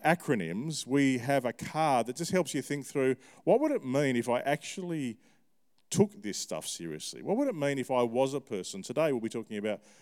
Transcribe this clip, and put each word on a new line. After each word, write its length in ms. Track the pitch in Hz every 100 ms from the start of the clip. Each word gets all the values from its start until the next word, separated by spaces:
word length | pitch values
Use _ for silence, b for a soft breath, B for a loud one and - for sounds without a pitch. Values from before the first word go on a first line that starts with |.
acronyms, 840 | 151 175 - 120 82 92 156 147 120
we 300 | 139 139 131
have 300 | 120 139 123
a 60 |
card 540 | - - 156 156 127 117
that 80 | 131
just 160 | 170
helps 200 | 185 165
you 80 | 143
think 240 | - 143
through, 320 | 131 147 131 131 B B
what 140 | - 220
would 120 | 302
it 140 | 269 135
mean 300 | 135 143 123
if 120 | 120
I 120 | 123
actually 760 | - 147 - - 180 160 131 107 b b b _ _ _ -
took 340 | 175 208 202
this 160 | 104 -
stuff 300 | - 80 -
seriously? 520 | - 85 76 - 64
What 160 | 147 214
would 100 | 277
it 60 |
mean 220 | 175 143 139
if 140 | 123
I 140 | 127
was 280 | 120 117 135
a 80 | 139
person, 400 | - 104 90 98
today 300 | - 123 156
we'll 100 | 127
be 80 | 110
talking 280 | 120 107 107
about, 240 | 107 101 b b